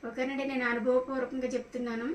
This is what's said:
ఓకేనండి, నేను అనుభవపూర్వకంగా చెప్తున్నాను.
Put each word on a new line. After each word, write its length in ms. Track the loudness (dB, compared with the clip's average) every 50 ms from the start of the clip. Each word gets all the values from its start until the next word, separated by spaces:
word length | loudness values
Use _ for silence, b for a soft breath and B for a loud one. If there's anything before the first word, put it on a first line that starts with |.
| -8 -8
ఓకేనండి, 380 | -2 -2 -2 0 0 -2 -2
నేను 200 | 0 0 0 2 2
అనుభవపూర్వకంగా 760 | 2 2 4 4 4 4 4 2 -2 -2 -2 -2 -2 -2 -2 0
చెప్తున్నాను. 600 | -2 -2 -4 -4 -6 -6 -4 -2 -2 -2 -2 -4 -4